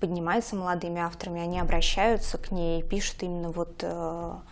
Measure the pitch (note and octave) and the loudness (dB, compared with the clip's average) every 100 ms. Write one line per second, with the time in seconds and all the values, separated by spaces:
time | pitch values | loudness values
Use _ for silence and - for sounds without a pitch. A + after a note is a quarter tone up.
0 | F3 F3 E3 G#3+ A3+ G3+ F3+ F3 E3+ E3+ | -2 0 0 0 0 -2 0 -2 -2 -2
1 | E3+ E3+ F#3 E3+ E3+ F3+ F3 E3+ - - | -2 -4 -6 -4 -2 0 4 6 4 4
2 | G#3+ A3+ - - - F#3 E3+ E3 E3 G3+ | 4 4 2 -2 -2 0 2 2 2 0
3 | - - F3+ F3 E3+ E3+ E3 - F3 E3+ | -2 -4 -4 -2 -4 -4 -4 -4 -6 -4
4 | E3 E3+ E3+ F3 - | -4 -4 -6 -10 -14